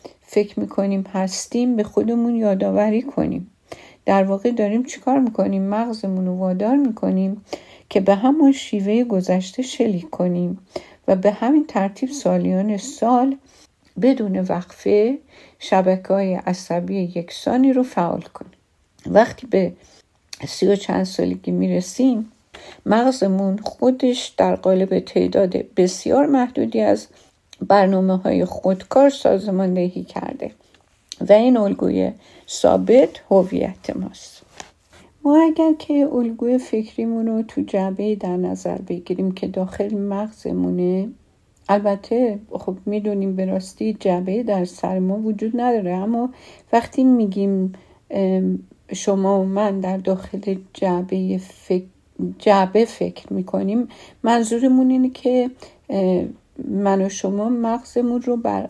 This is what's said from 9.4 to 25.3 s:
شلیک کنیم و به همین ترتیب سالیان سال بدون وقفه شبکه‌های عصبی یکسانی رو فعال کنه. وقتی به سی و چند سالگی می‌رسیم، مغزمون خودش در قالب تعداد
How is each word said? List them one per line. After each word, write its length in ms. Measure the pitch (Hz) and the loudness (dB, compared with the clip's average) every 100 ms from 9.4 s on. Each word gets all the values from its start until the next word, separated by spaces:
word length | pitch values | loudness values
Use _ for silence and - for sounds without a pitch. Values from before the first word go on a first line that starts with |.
| 185 - | -2 -8
شلیک 480 | 254 - 233 180 - | -6 -2 0 -2 -6
کنیم 480 | - 180 175 175 185 - - - - - | -4 -2 0 -2 -6 -12 -16 -16 -6 0
و 80 | 190 | 2
به 140 | 202 | 2
همین 340 | 202 233 302 302 | 0 2 2 2
ترتیب 420 | 208 196 196 262 | -2 -2 -4 -8
سالیان 640 | 285 180 180 180 185 208 202 | -2 0 0 0 0 0 -2
سال 600 | 254 - 233 247 269 269 _ _ _ _ _ - | -6 -2 2 2 2 -2 _ _ _ _ _ 0
بدون 380 | 240 262 208 190 | 2 2 0 -2
وقفه 800 | 185 170 180 - 202 208 220 285 _ - - - | -2 -4 -6 -6 2 2 2 -2 _ -20 -20 -12
شبکه‌های 760 | - 190 185 185 190 196 190 | 0 2 4 0 0 0 0
عصبی 600 | 180 - 180 - 170 180 | -2 -4 -6 -4 -4 -2
یکسانی 800 | 196 175 175 175 - - 247 269 | -4 -4 -6 -8 -6 -2 2 4
رو 100 | 254 | 2
فعال 380 | 254 - 175 180 | 0 -2 -2 -4
کنه. 280 | - - - _ _ _ _ _ - | -8 -18 -20 _ _ _ _ _ 0
وقتی 400 | 185 233 - - | 4 4 0 -2
به 260 | 190 180 - _ _ _ _ _ - - | 0 0 -6 _ _ _ _ _ -14 -12
سی 180 | - 190 | -2 0
و 100 | 202 | 0
چند 280 | - 185 | -2 -4
سالگی 460 | 185 - 180 185 180 | -4 -4 -4 -4 -4
می‌رسیم، 800 | 180 185 180 185 - 262 220 220 _ _ - - - - | -2 0 -2 -4 0 2 2 -4 _ _ -20 -20 -8 0
مغزمون 720 | 220 254 254 196 190 196 196 | 2 2 2 0 2 0 -2
خودش 800 | - - 247 254 254 247 - - | -6 -2 0 2 0 0 -4 0
در 180 | 190 | 0
قالب 440 | 185 185 185 190 185 | 2 2 2 2 -2
تعداد 580 | 185 185 180 | -2 0 2